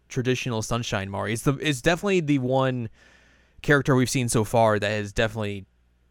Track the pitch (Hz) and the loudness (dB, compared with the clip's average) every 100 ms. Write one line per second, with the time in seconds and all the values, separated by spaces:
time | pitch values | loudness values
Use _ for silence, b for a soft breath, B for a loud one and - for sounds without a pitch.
0 | _ 131 123 127 131 113 110 117 120 110 | _ -4 0 0 -2 -4 -2 -4 -2 -4
1 | 98 98 101 113 151 139 156 135 165 160 | -4 -6 -4 -2 0 0 -2 -2 0 0
2 | 202 190 147 143 123 135 131 127 113 b | 0 0 0 0 0 0 0 -2 -8 b
3 | b b b b b b - 143 143 127 | b b b b b b 2 4 4 4
4 | 123 139 120 120 107 117 113 107 101 107 | 4 0 2 0 2 2 4 2 0 -4
5 | 104 101 113 113 104 101 95 _ _ _ | -4 -2 -2 -2 -6 -8 -12 _ _ _
6 | _ | _